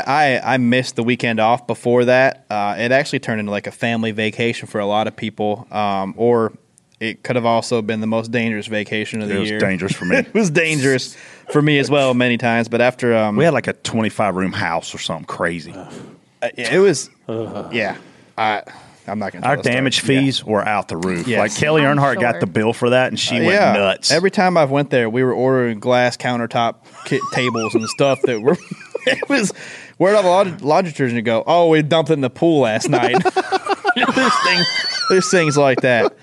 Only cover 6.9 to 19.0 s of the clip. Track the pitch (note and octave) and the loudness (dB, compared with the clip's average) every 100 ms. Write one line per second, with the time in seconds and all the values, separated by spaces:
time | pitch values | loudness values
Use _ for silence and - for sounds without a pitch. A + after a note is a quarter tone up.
6.9 | - A2 - - B2 A#2 A#2 - A#2+ G#2+ | -10 -8 -8 -4 -2 0 0 0 -2 -2
7.9 | A2 A2 A2+ A2+ A#2+ A2+ G#2+ G#2 A2 G2+ | -4 -2 -2 -2 -4 -2 -4 -6 -6 -4
8.9 | A2 G#2 A#2 G#2 G2 G#2+ G#2+ G2+ F#2 F#2+ | -6 -6 -6 -4 -4 -4 -2 -2 -2 -4
9.9 | - F2+ E3+ - G#3 G3 D3+ D#3+ D#3 C3+ | -4 -2 -2 0 0 0 0 0 0 0
10.9 | C3 - - - - - D3+ D3 C#3+ B2 | 0 -2 -14 -20 -20 -4 0 4 2 2
11.9 | C#3+ C3+ B2 B2 A#2+ A#2+ A#2 A#2 A2+ B2 | 2 2 2 2 2 0 0 0 2 0
12.9 | - B2 A2+ G#2+ G#2+ D#3 C3+ G#2 - - | 2 0 2 2 2 2 2 -2 -6 -4
13.9 | A#2 G#2+ - G#2 F2+ F#2+ F#2 F2+ E2 - | -2 -2 0 -2 0 -2 -2 -4 -4 -6
14.9 | E2+ - E2 C#2+ - F2 F2 D#2 E2+ - | -10 -8 -8 -10 -4 -4 -4 -10 -16 -18
15.9 | - - - _ - A#2+ - A#2 D#3+ G3 | -18 -20 -20 _ -10 -8 -6 -2 2 2
16.9 | C#3+ - _ - A2+ G#2 G#2 F2 A2+ G2+ | 2 -6 _ -10 -8 -8 -10 -8 -4 -4
17.9 | D#2+ - - _ - A2 G#2 - - - | -6 -14 -20 _ -4 -2 -2 -6 -20 -20
18.9 | - | -20